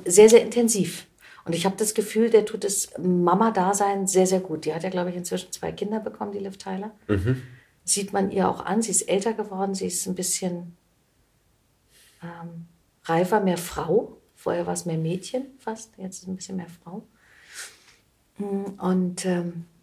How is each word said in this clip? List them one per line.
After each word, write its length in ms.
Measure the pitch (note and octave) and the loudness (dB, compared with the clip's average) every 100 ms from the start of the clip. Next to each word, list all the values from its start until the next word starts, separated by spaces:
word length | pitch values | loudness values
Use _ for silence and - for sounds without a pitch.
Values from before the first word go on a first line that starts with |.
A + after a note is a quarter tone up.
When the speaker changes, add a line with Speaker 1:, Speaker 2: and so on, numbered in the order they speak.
Speaker 1:
sehr, 240 | F3 F#3+ A3 | 4 10 12
sehr 140 | A#3 | 10
intensiv. 640 | A3+ A#3 A3+ G#3+ E3+ - - _ - - - | 8 2 2 2 -2 -4 -16 _ -20 -12 -6
Und 80 | |
ich 100 | E3+ | -2
hab 140 | F#3+ F#3+ | 0 0
das 160 | G#3+ | -2
Gefühl, 340 | - G3+ A3 A3+ | 0 0 2 6
der 160 | A3 | 6
tut 200 | G#3 G3+ | 4 -2
das 260 | G3+ G3 - - | -4 -4 -6 -2
Mama-Dasein 1120 | F3+ F3+ F3 F#3 A3+ G#3 F3+ G3 G3+ G3 F#3+ | 0 4 4 4 4 2 2 2 0 0 2
sehr, 180 | F#3 F#3 | 2 4
sehr 140 | F#3 | 2
gut. 240 | F3+ D#3 | -2 -6
Die 100 | D#3 | -4
hat 80 | E3 | -4
ja, 80 | F#3 | -4
glaub 160 | F#3 F3+ | -2 -4
ich, 60 | |
inzwischen 380 | F3 F3 F#3 - | -6 -6 -8 -8
zwei 180 | - E3+ | -8 -8
Kinder 300 | E3 G3+ G#3+ | -6 -4 -4
bekommen, 320 | G#3+ - G#3 | -6 -8 -8
die 80 | G3+ | -8
Liv 180 | G3 G3 | -10 -10
Tyler. 320 | G3 F#3+ G#3+ - - | -10 -8 -8 -12 -4
Speaker 2:
Mhm. 340 | G2 G#2 B2+ - - _ _ | -2 0 -2 -6 -20 _ _
Speaker 1:
Sieht 280 | - G3+ G3 | -4 -4 -2
man 200 | G3+ G3 | -2 0
ihr 160 | F#3+ F#3 | 0 0
auch 160 | - - | -2 -2
an. 160 | G#3 | -2
Sie 80 | A3+ | 0
ist 120 | F3+ | -2
älter 300 | - F#3+ A3+ | 0 0 0
geworden, 440 | A3 G3+ F#3+ G3 F#3+ | -4 -6 -4 -4 -2
sie 100 | F#3 | -4
ist 200 | - F#3 | -4 -6
ein 80 | F#3 | -4
bisschen, 600 | F#3 - F3+ F3 F3 E3+ _ _ _ _ _ _ _ _ _ _ _ _ _ _ | -4 -2 -4 -6 -10 -18 _ _ _ _ _ _ _ _ _ _ _ _ _ _
ähm, 440 | E3+ E3+ E3+ E3+ - _ _ _ | -16 -14 -14 -16 -18 _ _ _
reifer, 360 | - E3 F3+ G#3+ | -2 0 4 2
mehr 180 | F#3+ E3+ | 2 0
Frau. 580 | - D3+ D#3+ G#3 - - _ | -4 -6 0 0 0 -10 _
Vorher 320 | _ - F3 F3 | _ -4 -2 -2
war 80 | |
es 120 | F3 E3+ | -4 -4
mehr 120 | D#3+ | -2
Mädchen 480 | D#3+ F#3 - B3+ C#4 - | -2 -4 -6 -8 -8 -12
fast, 320 | - A3 - - | -10 -10 -14 -14
jetzt 240 | F#3+ - | -14 -12
ist 60 | F#3 | -10
ein 80 | F#3 | -10
bisschen 200 | - F#3+ | -8 -10
mehr 100 | E3+ E3+ | -10 -18
Frau. 200 | E3+ G#3 - _ _ - - - - - - _ _ _ _ - | -16 -16 -16 _ _ -20 -20 -18 -18 -20 -20 _ _ _ _ -10
Mm, 420 | G3+ G3 G3 G3 | -6 -4 -6 -4
und, 440 | F3+ F#3 F3+ F3 F#3 | 0 0 0 -2 -2
ähm, 380 | F3 F3 E3+ - _ | -2 -2 -8 -14 _